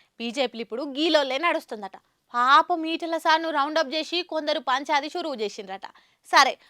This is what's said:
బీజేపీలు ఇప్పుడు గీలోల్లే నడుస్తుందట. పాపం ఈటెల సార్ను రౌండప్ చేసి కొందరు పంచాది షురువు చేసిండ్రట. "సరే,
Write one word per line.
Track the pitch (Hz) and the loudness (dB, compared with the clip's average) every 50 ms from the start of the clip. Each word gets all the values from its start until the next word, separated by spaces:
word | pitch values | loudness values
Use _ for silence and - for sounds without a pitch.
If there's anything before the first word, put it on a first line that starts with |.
| _ _ _ - | _ _ _ -10
బీజేపీలు | 233 240 220 285 254 240 - 226 233 | -8 -6 -2 -2 -2 -2 -2 -6 -10
ఇప్పుడు | - 220 240 320 285 | -8 -6 -8 -6 -6
గీలోల్లే | 262 277 311 349 311 302 277 262 254 | -4 -2 0 2 2 2 2 2 -2
నడుస్తుందట. | 269 330 349 311 330 - - 247 214 202 190 - - _ _ _ _ _ _ - | 0 0 0 0 -2 -4 -8 -12 -12 -12 -14 -16 -18 _ _ _ _ _ _ -2
పాపం | 240 247 262 285 311 320 - 349 330 320 | 0 4 6 6 6 6 4 0 -2 -2
ఈటెల | 320 330 320 339 330 330 | -4 -4 -4 -4 -4 -4
సార్ను | 320 - 330 311 320 330 320 | 0 2 2 2 2 2 0
రౌండప్ | 302 294 277 302 311 320 311 254 | -2 0 0 0 0 0 -2 0
చేసి | 302 311 311 - 330 349 | -2 -6 -4 -4 -4 -6
కొందరు | 349 - 320 311 302 302 302 311 | -4 -4 -6 -4 -2 -2 -4 -4
పంచాది | - 269 254 269 285 320 302 285 285 302 | -2 -2 -2 -2 0 0 0 0 0 -2
షురువు | - 349 339 311 269 | -6 -6 -6 -6 -4
చేసిండ్రట. | 214 220 202 - - 202 190 190 190 - - - _ _ _ _ _ _ - | -4 -6 -6 -6 -10 -14 -12 -12 -14 -14 -16 -20 _ _ _ _ _ _ 4
"సరే, | 359 311 277 254 - - _ | 6 6 6 6 4 -4 _